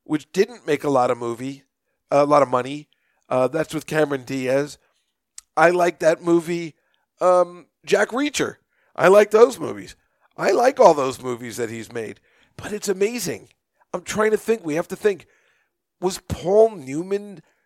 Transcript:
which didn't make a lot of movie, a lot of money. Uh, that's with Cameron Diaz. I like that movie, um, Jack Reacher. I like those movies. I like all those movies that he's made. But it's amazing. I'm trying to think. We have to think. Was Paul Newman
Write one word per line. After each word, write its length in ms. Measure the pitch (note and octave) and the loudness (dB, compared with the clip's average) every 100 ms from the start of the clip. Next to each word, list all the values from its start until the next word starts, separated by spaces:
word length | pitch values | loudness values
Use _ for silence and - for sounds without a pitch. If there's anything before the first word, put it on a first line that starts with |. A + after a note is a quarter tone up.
which 280 | - D3+ - | -6 -6 -2
didn't 340 | F3+ A3+ A3+ D#3+ | 0 0 -2 -4
make 180 | C#3+ | -2
a 60 | D3 | 0
lot 220 | C3 B2+ | 2 2
of 80 | A#2+ | 0
movie, 420 | A#2+ A#2 C3 C3+ _ _ _ _ - | -6 -8 -10 -14 _ _ _ _ -2
a 160 | C#3+ C#3+ | 2 4
lot 160 | D3 | 4
of 80 | B2+ | 2
money. 400 | B2+ B2+ D3 D3+ _ _ _ - | 0 -4 -10 -16 _ _ _ -4
Uh, 180 | B2+ B2+ | -2 0
that's 280 | D#3 D#3 D#3 | -2 -6 -8
with 100 | - | -4
Cameron 380 | D#3 D3 C#3 | -2 -2 -2
Diaz. 560 | B2 C3+ B2+ C#3 D3 - _ _ _ _ _ - - - | -6 -6 -2 -2 -2 -10 _ _ _ _ _ -20 -6 2
I 140 | E3 | 4
like 300 | F3+ F3 - | 4 0 0
that 240 | D#3+ E3+ | 0 2
movie, 500 | E3+ E3+ D#3+ F3 E3 - _ _ _ - | 2 0 0 -6 -8 -16 _ _ _ -2
um, 460 | F3+ F3+ F3 F3 _ _ D3 | 2 4 2 -6 _ _ -2
Jack 240 | F#3+ G#3 | 0 0
Reacher. 460 | A#3 D4 - A#2+ - _ _ _ - | -2 -4 -4 -6 -8 _ _ _ 2
I 140 | E3+ | 6
like 200 | G3+ G#3+ | 6 6
those 300 | G#3+ B3 F#3+ | 4 4 2
movies. 360 | C3 G#2 F2 - _ _ _ - | -10 -10 -14 -20 _ _ _ -6
I 140 | F3 | -2
like 300 | D#4 A#3+ C4+ | 2 2 6
all 160 | G#3 D3 | 6 6
those 260 | C3+ A2+ | 0 -4
movies 360 | B2+ A#2 B2 A2 | -8 -8 -10 -8
that 120 | A2+ | -8
he's 240 | A2+ G#2 | -8 -12
made. 260 | A#2+ G#2+ G#2+ _ _ _ - | -12 -12 -14 _ _ _ -18
But 160 | - | -12
it's 160 | G#3 G#3 | -8 -6
amazing. 600 | F#3+ G3+ A#3+ F3 G#2 G2 _ _ _ _ | -2 -4 -4 -8 -10 -14 _ _ _ _
I'm 80 | F#3 | -12
trying 300 | E3+ G3+ G#3+ | -8 -2 0
to 60 | G#3 | 0
think. 280 | - A3 E3 | -2 -4 -4
We 80 | |
have 140 | D3+ E3+ | -6 -6
to 80 | F#3+ | -2
think. 320 | G#3 E3+ - _ _ _ _ _ _ _ | -2 -2 -8 _ _ _ _ _ _ _
Was 160 | F#3 F#3 - | -6 -6 -8
Paul 440 | - E3 G#3 A3+ | -6 2 4 4
Newman 720 | G3+ C3 C#3+ F#3 G3+ G#3 F#3 - _ | 0 -10 -8 -6 -6 -8 -20 -20 _